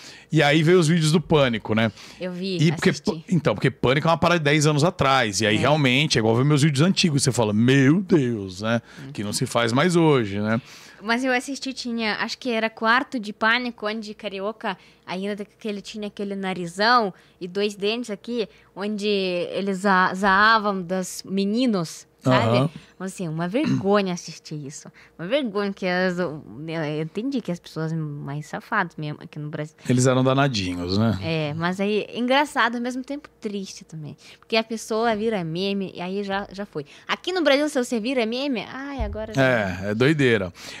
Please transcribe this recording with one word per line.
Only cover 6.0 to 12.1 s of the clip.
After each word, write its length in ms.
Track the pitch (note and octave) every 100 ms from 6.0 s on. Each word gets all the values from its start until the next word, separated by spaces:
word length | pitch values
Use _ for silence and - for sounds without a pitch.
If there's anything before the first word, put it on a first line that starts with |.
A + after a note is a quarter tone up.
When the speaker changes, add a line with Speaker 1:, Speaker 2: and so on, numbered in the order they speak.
| D#3 B2
Speaker 1:
é 40 |
igual 160 | A2 A2+
ver 80 |
meus 180 | C#3+ D3+
vídeos 240 | D#3+ C3+ F3
antigos. 380 | - F3+ C#3+
Você 80 | C#3
fala, 200 | B2+ G#2+
"Meu 480 | G#2 A#2+ C#3 C3+ F3
Deus", 600 | F#3 F3 B2 A2+ G2 F2+
né? 200 | G#2+ A#2 - - C3+
Speaker 2:
Uhum. 60 |
Speaker 1:
Que 120 | C#3+
não 80 | G3+
se 120 | G#3
faz 280 | B2 A#2+ A#2
mais 240 | B2 F3 E3+
hoje, 440 | D#3+ C#3 G#2 G2+
né? 200 | G#2+ A2+ - - - -
Speaker 2:
Mas 220 | G3+ A#3
eu 80 | C4
assisti, 400 | B3 B3+ C4+ C4+
tinha, 420 | B3+ B3 A#3 A3